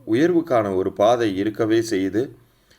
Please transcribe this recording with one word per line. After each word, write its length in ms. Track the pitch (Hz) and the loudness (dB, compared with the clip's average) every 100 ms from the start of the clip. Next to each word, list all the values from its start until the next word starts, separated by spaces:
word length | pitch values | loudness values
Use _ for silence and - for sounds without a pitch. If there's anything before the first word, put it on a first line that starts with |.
| - | -4
உயர்வுக்கான 680 | 113 170 170 151 123 104 | 0 2 0 0 0 0
ஒரு 180 | 92 95 | -2 -2
பாதை 440 | 95 104 120 113 95 | 2 2 2 0 -2
இருக்கவே 460 | 101 104 110 113 113 | -4 -2 0 0 0
செய்யுது. 400 | 98 95 98 139 - _ _ _ | -2 -2 -2 -4 -8 _ _ _